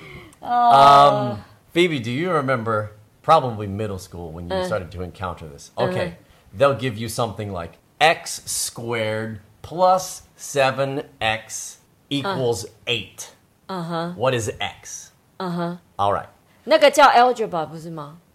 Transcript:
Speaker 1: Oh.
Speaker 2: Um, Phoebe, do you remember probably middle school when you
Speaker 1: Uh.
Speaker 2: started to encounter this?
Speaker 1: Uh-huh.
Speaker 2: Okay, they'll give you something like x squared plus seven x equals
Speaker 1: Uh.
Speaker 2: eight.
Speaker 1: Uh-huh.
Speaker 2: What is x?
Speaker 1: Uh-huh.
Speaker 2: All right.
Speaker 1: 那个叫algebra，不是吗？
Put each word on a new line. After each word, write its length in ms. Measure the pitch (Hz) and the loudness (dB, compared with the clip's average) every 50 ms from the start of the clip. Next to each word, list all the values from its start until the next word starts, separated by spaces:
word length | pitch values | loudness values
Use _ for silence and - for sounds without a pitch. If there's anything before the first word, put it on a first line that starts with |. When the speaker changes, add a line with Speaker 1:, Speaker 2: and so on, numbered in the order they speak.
| - - - - - - - _ - | -20 -20 -20 -20 -20 -20 -20 _ -8
Speaker 1:
Oh. 280 | - 240 240 240 240 233 139 139 143 143 139 143 143 - 104 104 123 113 | -2 0 2 4 6 8 10 10 10 10 10 10 8 6 4 0 -4 -4
Speaker 2:
Um, 80 | 104 - - _ _ _ _ - | -8 -12 -16 _ _ _ _ 0
Phoebe, 280 | 165 175 180 160 135 | 2 2 2 0 -2
do 100 | 107 117 | -4 -4
you 200 | 120 135 170 185 175 | -4 -4 -2 -2 0
remember 600 | 151 135 127 135 127 117 - - - 107 104 - - - _ _ _ _ | 0 0 0 -2 -2 -2 -2 -2 -2 -4 -6 -10 -18 -20 _ _ _ _
probably 440 | - 160 160 135 123 110 104 107 98 | 4 4 4 4 0 -4 -6 -6 -6
middle 300 | 95 101 110 104 98 90 | -6 -6 -6 -6 -8 -10
school 340 | 90 - - 87 87 82 78 | -12 -14 -14 -12 -12 -12 -12
when 160 | 85 87 85 | -12 -8 -6
you 60 | 95 | -6
Speaker 1:
Uh. 80 | 95 92 | -4 -4
Speaker 2:
started 240 | 92 107 101 92 80 87 | -4 -4 -6 -6 -8 -10
to 100 | 90 92 | -12 -12
encounter 440 | 87 82 - 95 90 87 - 85 | -12 -10 -10 -8 -8 -8 -10 -14
this? 240 | 78 69 71 - - - | -18 -18 -18 -20 -12 -6
Speaker 1:
Uh-huh. 120 | - 123 - | -2 -2 -2
Speaker 2:
Okay, 280 | 180 110 92 90 - - _ _ _ _ _ _ - | -2 -2 -4 -6 -8 -12 _ _ _ _ _ _ -2
they'll 180 | 95 135 143 135 | 2 2 2 2
give 220 | 107 120 131 107 104 | 0 -4 -6 -6 -6
you 100 | 117 113 | -8 -6
something 440 | - - 120 110 95 - 107 101 95 | -4 -4 -4 -4 -4 -8 -10 -8 -8
like 220 | 87 85 85 - _ _ _ _ - | -10 -10 -12 -14 _ _ _ _ 2
x 420 | 143 156 170 - - - - - - | 2 2 2 0 -4 -12 -12 -12 -10
squared 920 | - - - - - - - 117 117 117 113 110 107 110 110 113 113 110 101 - _ _ _ - | -8 -8 -6 -6 -8 -8 -10 -8 -6 -4 -4 -2 -2 -4 -4 -6 -8 -10 -12 -16 _ _ _ -18
plus 600 | - 151 170 185 185 185 185 185 - - - - _ _ | -10 -4 2 2 4 4 2 0 -4 -12 -16 -18 _ _
seven 680 | - - - - 143 135 131 123 120 139 135 135 143 143 - _ - | -20 -14 -6 -2 0 0 0 0 -2 -4 -4 -4 -6 -8 -10 _ -6
x 580 | 110 110 110 113 - - - - - - - - _ _ _ _ _ - | -4 -4 -4 -4 -6 -12 -14 -14 -14 -14 -18 -20 _ _ _ _ _ -8
equals 540 | - 143 - 196 190 131 131 120 120 101 - | -6 -6 -4 -4 -4 -2 -2 -2 -2 -4 -6
Speaker 1:
Uh. 40 | - - _ - - | -12 -16 _ -6 -6
Speaker 2:
eight. 420 | 120 110 92 - - - - - - _ _ _ _ _ _ - | -4 -4 -6 -10 -16 -20 -20 -20 -20 _ _ _ _ _ _ -12
Speaker 1:
Uh-huh. 420 | 190 185 170 165 175 165 170 175 180 | -10 -10 -8 -6 -6 -6 -6 -6 -6
Speaker 2:
What 180 | 135 113 131 127 | -4 -2 -2 0
is 160 | 120 101 107 - - | -2 -2 -4 -6 -8
x? 520 | 101 92 - - - - - - - - _ _ _ _ _ - | -8 -10 -10 -12 -18 -18 -18 -18 -18 -20 _ _ _ _ _ -10
Speaker 1:
Uh-huh. 380 | 190 180 175 175 170 170 175 175 _ _ _ | -8 -6 -6 -4 -6 -6 -8 -10 _ _ _
Speaker 2:
All 160 | - 98 - 196 | -2 0 0 0
right. 140 | - - - - _ _ _ _ _ - | -2 -4 -8 -18 _ _ _ _ _ -4
Speaker 1:
那 120 | 220 302 320 | 0 2 4
个 120 | 294 285 | 4 4
叫 160 | 285 302 285 254 | 6 6 6 6
algebra， 560 | - 240 247 254 247 233 220 180 175 170 156 | 8 6 6 4 4 0 -4 -4 -4 -6 -6
不 120 | 147 156 165 | -6 -10 -14
是 100 | 151 170 | -14 -12
吗？ 280 | 165 160 147 147 156 175 _ _ | -12 -12 -12 -14 -16 -20 _ _